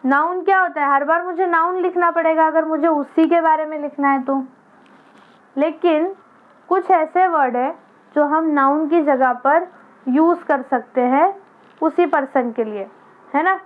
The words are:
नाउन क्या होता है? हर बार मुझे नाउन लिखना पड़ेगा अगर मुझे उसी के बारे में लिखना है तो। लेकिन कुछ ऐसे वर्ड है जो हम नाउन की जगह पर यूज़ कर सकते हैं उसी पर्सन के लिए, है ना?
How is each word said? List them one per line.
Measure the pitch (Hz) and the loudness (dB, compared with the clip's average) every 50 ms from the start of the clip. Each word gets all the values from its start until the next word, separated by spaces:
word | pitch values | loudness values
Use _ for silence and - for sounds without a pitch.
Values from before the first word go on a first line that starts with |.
| - | 0
नाउन | 254 277 285 311 339 359 370 339 | 2 0 2 0 0 -4 -2 0
क्या | 392 392 381 | 2 2 2
होता | 370 339 - 311 | 2 0 -2 -2
है? | 285 277 | -2 0
हर | 277 277 285 | 0 0 2
बार | 285 320 339 | 0 0 -2
मुझे | 359 359 349 320 381 | -2 -6 -4 -2 -2
नाउन | 349 339 330 330 349 370 | 0 0 0 0 0 -2
लिखना | 370 359 359 349 349 349 339 | -2 -4 -2 0 0 0 0
पड़ेगा | 330 339 320 320 320 311 320 | 0 0 0 0 2 2 2
अगर | 320 302 320 320 | 2 2 0 0
मुझे | 311 320 294 294 | 0 -2 0 0
उसी | 339 311 294 277 - - 320 320 302 | 0 0 0 -4 -2 0 0 2 2
के | 339 339 | 2 2
बारे | 330 320 311 311 311 | 2 2 0 0 -2
में | 302 311 302 | -6 -8 -8
लिखना | 294 285 285 - 277 277 | -8 -8 -6 -2 0 0
है | 277 269 | 0 0
तो। | 254 269 277 269 262 262 - _ _ _ _ _ _ _ - - _ _ _ - _ _ _ _ _ _ _ | -2 -4 -4 -4 -4 -8 -16 _ _ _ _ _ _ _ -20 -20 _ _ _ -20 _ _ _ _ _ _ _
लेकिन | 269 285 330 320 320 - 349 320 302 330 381 392 - _ _ _ _ _ _ _ _ _ - | -4 -2 -2 -4 -2 0 0 2 2 0 -4 -6 -12 _ _ _ _ _ _ _ _ _ -2
कुछ | 349 381 370 - | -2 -2 2 2
ऐसे | 381 330 311 311 - 359 370 370 | 2 2 2 0 0 0 2 2
वर्ड | 339 311 277 254 226 | 2 0 0 0 0
है | 240 247 285 339 - _ _ _ _ _ _ - | -2 -4 -4 -6 -10 _ _ _ _ _ _ -2
जो | 294 294 | 0 0
हम | 285 302 320 330 | 2 0 0 0
नाउन | 320 294 285 269 269 285 302 320 285 | 0 0 2 2 2 2 0 0 0
की | 330 339 | 0 0
जगह | 302 294 277 247 262 254 | 2 2 0 2 2 0
पर | 247 240 - 269 294 339 359 359 - - - - - _ _ 262 | 0 0 0 2 2 2 0 -4 -14 -20 -20 -20 -20 _ _ -2
यूज़ | 247 294 320 339 349 339 - | 2 2 2 2 2 -2 -2
कर | - 294 269 | -2 -2 -2
सकते | 254 - 269 240 226 - _ 262 | -2 -4 -4 -4 -4 -4 _ -2
हैं | 247 247 262 277 320 392 392 - - _ _ _ _ - _ _ | 0 0 2 2 2 0 -2 -6 -16 _ _ _ _ -20 _ _
उसी | 311 311 302 - 349 | -4 -2 2 0 0
पर्सन | 294 330 302 269 262 - 269 240 240 | 2 0 -2 -2 -2 -2 -2 -2 -2
के | 220 - 220 | -4 -6 -6
लिए, | 220 214 202 196 214 - _ - - _ _ - - - | -6 -6 -10 -10 -12 -14 _ -20 -20 _ _ -20 -6 -4
है | 277 | -2
ना? | 320 370 381 370 381 | 0 0 -2 -2 -6